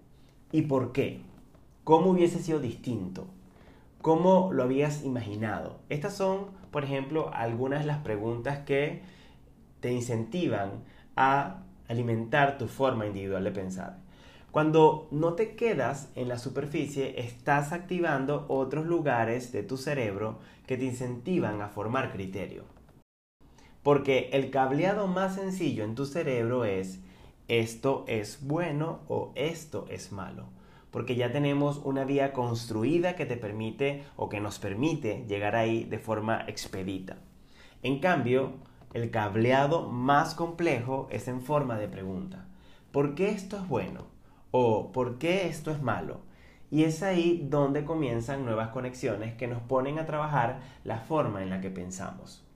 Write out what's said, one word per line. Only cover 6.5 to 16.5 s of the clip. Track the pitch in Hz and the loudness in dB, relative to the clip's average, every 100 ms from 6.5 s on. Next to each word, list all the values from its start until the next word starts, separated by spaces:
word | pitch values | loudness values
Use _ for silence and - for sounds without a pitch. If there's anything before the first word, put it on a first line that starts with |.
| - - | -12 -6
por | 147 139 | -4 -2
ejemplo, | 135 135 156 - | -2 0 0 0
algunas | - 117 117 131 147 | -2 -2 0 0 0
de | 151 | 0
las | 147 | -2
preguntas | 107 104 113 120 131 143 | -2 -2 -2 -2 -2 -4
que | - 139 156 180 - - - - - - - - | 0 2 2 -4 -12 -20 -20 -20 -20 -20 -20 -6
te | 123 | -2
incentivan | 123 117 113 113 180 147 104 98 107 - - - - | 0 0 -2 -2 -2 0 0 -2 -6 -14 -20 -4 4
a | 135 139 - - - - - | 4 4 0 -8 -14 -18 -6
alimentar | 120 117 113 113 147 139 139 | -2 0 0 2 4 4 2
tu | 110 | -6
forma | - 131 117 104 | 0 2 2 -2
individual | 98 98 95 | -4 -2 -2
de | 98 | 0
pensar. | 98 92 92 85 - - - - - - | -2 -6 -6 -10 -12 -20 -20 -20 -20 -2
Cuando | 151 156 156 156 151 - | 2 6 8 8 6 -2
no | 147 165 | 0 2
te | 170 220 - | 2 -2 0
quedas | 233 151 120 143 - - | 0 2 0 -2 -8 -6
en | 123 | -4
la | 120 | -4
superficie, | 135 | -4